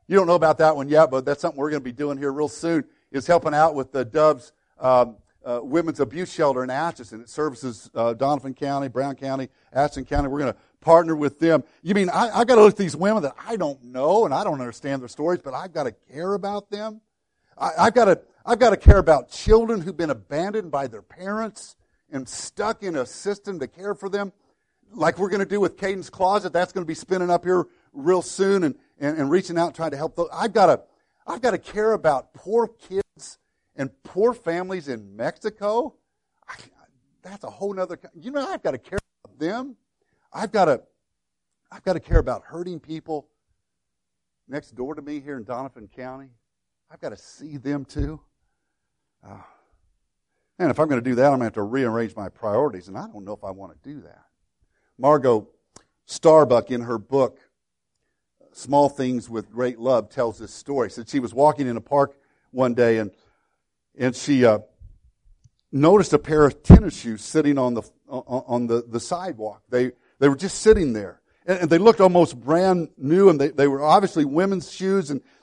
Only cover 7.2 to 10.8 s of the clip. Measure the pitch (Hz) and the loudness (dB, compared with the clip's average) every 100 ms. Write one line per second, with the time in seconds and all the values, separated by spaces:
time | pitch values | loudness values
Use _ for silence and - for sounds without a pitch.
7.2 | 117 - 151 123 131 110 - 123 117 117 | -16 -6 -6 -6 -12 -12 -12 -4 -2 0
8.2 | 135 147 135 131 139 139 139 120 139 131 | -2 -2 -6 -8 -6 -4 -6 -6 -6 -8
9.2 | 135 135 131 _ _ 127 147 139 123 143 | -8 -8 -8 _ _ -2 -2 -4 -6 -4
10.2 | 139 143 139 - _ _ | -4 -4 -6 -6 _ _